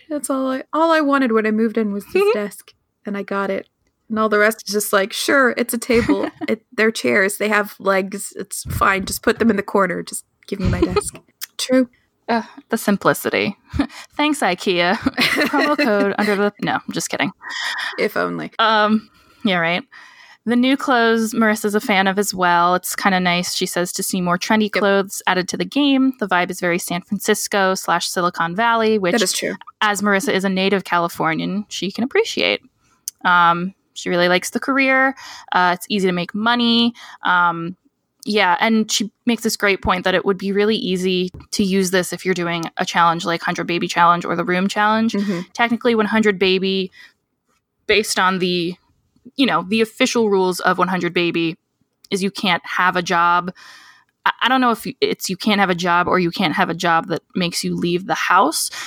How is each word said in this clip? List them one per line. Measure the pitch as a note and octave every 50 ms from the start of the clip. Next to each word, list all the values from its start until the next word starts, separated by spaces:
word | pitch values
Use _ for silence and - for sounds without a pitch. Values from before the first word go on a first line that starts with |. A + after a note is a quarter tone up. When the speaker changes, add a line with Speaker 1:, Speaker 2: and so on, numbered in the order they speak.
| - -
Speaker 1:
That's | D4+ C#4+ - -
all | C4+ C4 C4 C4
I, | C4 C4+ - - -
all | D4+ E4 E4
I | D#4+ D#4
wanted | D4 C#4 C#4 C4+ C4+ A3+
when | A3 A3 G#3+
I | A3
moved | G#3+ A3 A3+ A3 G#3+
in | A3+ A3 G3+ G3+
was | G3+ -
this | - - F#4 G4 G4+
Speaker 2:
<laughs> | A#4
Speaker 1:
desk, | G#3+ G#3 G3 - - - - _ _ _ _ _ _ _
and | G3+ G3+
I | G3+ G3
got | - G3 G3 G3 G3
it. | F#3+ - - - _ _ _ _ _ _ _ -
And | A3 G#3+
all | A3
the | G#3 G#3 G#3
rest | G#3 A3 A3 - -
is | - G3+
just | G#3+ - -
like, | G#3 G3 G3 - -
"Sure, | - - - D4 C#4 C4 A#3 -
it's | - A#3+ - A#3+
a |
table. | A#3 - - A#3 A#3+ A#3+ - D4 - - D#4+ -
Speaker 2:
<laughs> | - D4 -
Speaker 1:
It, | A3 - _ _ B3+
they're | G#3+ A3 A3+
chairs. | A3 - - B3 A#3 G#3 F#3+ G3 -
They | - G3+
have | G#3+ G#3 G#3 G3+ G#3 - -
legs. | F#3+ F#3+ F#3+ F#3+ G3 F#3+ G3 G3 - - -
It's | - F#3+ - - - -
fine. | - - - - G3+ F#3+ F#3+ F#3+
Just | - - - -
put | A#3+ A3 -
them | - A3+
in | G3
the | G3+ -
corner. | - - G2+ F#2+ F2+ F2 F2 E2+
Just | - - - - _ _ _ _
give | - G3 -
me | F#3
my | - - -
desk." | E4+ F3+ - G#4 - - - - - _ _
Speaker 2:
<laughs> | _ - - _
Speaker 1:
True. | - - - B3+ C4 B3 - _ _ _ _ _ _ _
Speaker 2:
Ugh, | - A#3 A3+ G#3+ - - C#4+ -
the | _ A#3
simplicity. | A3 - G#3+ G3+ - - D3+ C#3+ - - - - F#2+ G#2 - - - _ _ - - A#3
<laughs> | - - - - - _
Thanks, | - D4 D4+ C#4+ -
ikea. | A#3+ F#3+ F3+ - - G3+ F3 F3 F3 F3+ G#3+
<laughs> | - - C4 - B3+ - - - D4 D4+
Promo | A#3 D4 D4 D#4 D4 D4+
code | D4 D4 A#3 G#3 G3+ G3+ G3+ -
under | - G#3 G#3 G3+
the, | G3 G#3 G#3 - -
no, | F3+ D#3 -
I'm | - - -
just | - E3 - -
kidding. | - - - G3 - _ - - - - - - - - - - -
Speaker 1:
If | - F#3+ - -
only. | - F3 F3 - E3 D3+ - - -
Speaker 2:
Um, | A3+ G#3+ A3 G#3+ G#3+ G#3 G#3+ G#3+ - - _ _ _ _ _ _ -
yeah, | G#3 F3+ F3
right. | E3 E3 F3 - - _ - - - - - - - - - _ _
The | A3 A#3+
new | B3 B3+ C4 C#4
clothes | C#4 - D4 B3 A#3 A3+ A3+ A3+ A3+ A3+ A3 -
Marissa's | A3+ A3+ G#3+ G#3+ G#3+ - G#3 G3+
a | G#3+
fan | - - G3 F#3 G3
of | F#3+ F#3+
as | G#3 G3+ - F3+
well. | F#3 F3+ F3 F3 E3+ E3+ F3+ F3+
It's | F3+ - - -
kinda | - - G3+ F#3 F#3
nice, | F3+ F3+ F3 F3+ F3+ - -
she | - F#3
says, | - - F3+ F3+ - -
to | -
see | - - - F#3
more | F3 F3 F3
trendy | F3+ - - A3 A3 G#3+ G3+ -
Speaker 1:
Yep. | F#3
Speaker 2:
clothes | G#3 G3 G3 G3 F#3+ G3 - - -
added | - F#3 F#3 F3+ -
to | -
the | F#3 F3+
game. | F#3+ - C#4 D4 C#4 C4+ C4 C4 C4 - -
The | G#3+
vibe | F#3 F3+ F3 F3+ F3
is | F3+ -
very | F#3 F3 E3+ -
San | - - F3 F3
Francisco | - _ G#3 F#3 - A3 G#3 - - - G#3+ G3+ F#3+ F#3+ F#3+
slash | - - F3+ E3+ F3 -
Silicon | - - F#3+ F3 F3 - - E3 E3+ E3+
Valley, | G#3+ A#3 A#3 A#3 A3+ A3 A3 A3
which, | G#3 F#3 F3
Speaker 1:
That | G#3 A3+
is | F#3+ F3+ -
true. | - F#3 E3 F#3+ - - - - _
Speaker 2:
as | G#3+ G#3 G#3 F#3+
Marissa | G#3 G#3 G3 G3 F#3+ G#3+ -
is | F#3+ F#3+
a | G3
native | F#3 F#3 F#3+ G3 G3+ F#3 -
Californian, | - E3+ F3 E3+ E3+ - - D#3 D#3+ D#3+ E3 E3+ F3+ F#3 G#3 G#3 -
she | - - F3 G3
can | - - A#3
appreciate. | C#4 - G4 A4+ - - - - F#2+ G#2 - - _ _ _ _ _ _ _ _ - - _ -
Um, | F3+ F3+ F3 F3 E3+ E3+ E3+ F3+ F#3+ - _ _ _ _
she | - - F#3
really | F3+ F3 F3 F3+
likes | F3+ F#3 - -
the | - B3
career. | - C#4+ C4 C#4 C4+ C4+ C4 C4 C4 C4+ C4 - - - - - - -
Uh, | - F3+ F3+ F3+ F3+
it's | - - -
easy | G#3 G3 F#3+
to | F#3 F3
make | F3 F3 - -
money. | G#3 A3 A#3 A#3+ A#3+ A#3 A#3 A#3 A#3 A#3 A#3 A#3 - - - - - -
Um, | - F3+ F3 F3 F3 E3 E3 E3 F3 F#3 - _ _ _ _ _ _ _ _ -
yeah, | - G#3 G#3 G3 F3+ F3 -
and | G#3+ A3+ A3 A3 G#3+ A3
she | - - G#3 G3+ - _ _
makes | A#3+ A#3 - -
this | A3 -
great | - G#3 G3+ F#3+ - -
point | G#3+ F#3 F3+ F3+
that | C#4 F#3+
it | E3+ -
would | G3 G3
be | F#3 F#3+ G3
really | F#3+ G3+ G#3 A3 A3
easy | - - F3+ F#3 F3+ F#3 F#3+ F#3 F3+ F3+ F3+ - - - -
to | - - G3+
use | F#3 F#3+ F#3+ F#3+ F3
this | F#3+ F#3 E3+ -
if | F3 - -
you're | F#3 F3+
doing | F3+ E3+ E3+ E3+ E3+ E3 - -
a | - F#3
challenge | - - F3+ E3+ E3+ E3 E3+ -
like | F3 E3+ E3+ -
Hundred | F3+ F3 E3+ E3+
Baby | F3+ E3+ E3+ F3
Challenge | F3 - F3 F3 E3+ F3 F3 -
or | - E3+
the | F3 E3+
Room | F3 F3+ F3+ G3
Challenge. | G3 - G#3 G#3 G#3+ G#3+ A3 A3+ A3+ -
Speaker 1:
Mm-hmm. | G3+ G3+ G#3 F3+ E3+ F#3 - -
Speaker 2:
Technically, | - A#3 A#3 A#3+ A3 - B3 A#3
One | G#3+ G#3
hundred | G3 A3 A3 G#3+ G#3 G3 F3+
Baby, | G3+ F#3 F#3 F#3+ F#3+ F#3+ F#3+ F#3+ F#3 - - - - - _ _ _ _ _ _ _ _ _ _ _ _ _ _ _
based | - - G#3 G#3+ - - G#3+
on | F#3+ F#3 F#3+ F3+
the, | F#3 F3+ F3+ F3 E3 F3+ F3+ - _ _ _ _ _ _ _ _ _ - -
you | - C4+
know, | G3 - E3 F3+
the | F#3 A3 A3+
official | A3 A3 - - C4 B3 - A#3+ A3+ G#3
rules | G3 F#3+ F#3 F#3 F3 -
of | - F#3 F3+
One | F3+ F3+ F#3
hundred | F#3 F3 E3 F3 F3
Baby, | F3+ F3 E3+ E3 E3+ E3 D#3+ F3+ - _ _ _ _ _ _ _ _ _ _
is | G3 F#3
you | F#3+ G3
can't | - - - F#3 F3 - -
have | - - - F3+ F3+ F3
a | F3+
job. | F3 F#3+ F3+ E3+ F3 F3 F3 F3+ F3+ F#3 - - - - - - - - - _ _ _ _ _ -
I, | - - - -
I | A#3+
don't | C4 C4
know | B3+ A#3+
if | A3 - -
you, | - - -
it's | - - F#3 - - -
you | F#3
can't | - - G#3+ G3+ G3+
have | G3 F3+
a | F#3
job | E3 F3+ F3+ F3 F3 F3
or | - F3 F#3
you | F3 E3+
can't | - - F#3 D3+ D3
have | G3+ F3+ -
a | F3
job | E3+ F3+ E3+ E3 E3 -
that | - D#3+ - - _ -
makes | F#3 F3 E3+ - - -
you | F3+ F3
leave | F3 F3 F3 F3 F3 F#3+
the | E3+ D#3+
house. | - - - F3+ F#3+ A#3+ D#4 D#4+ - - - - - -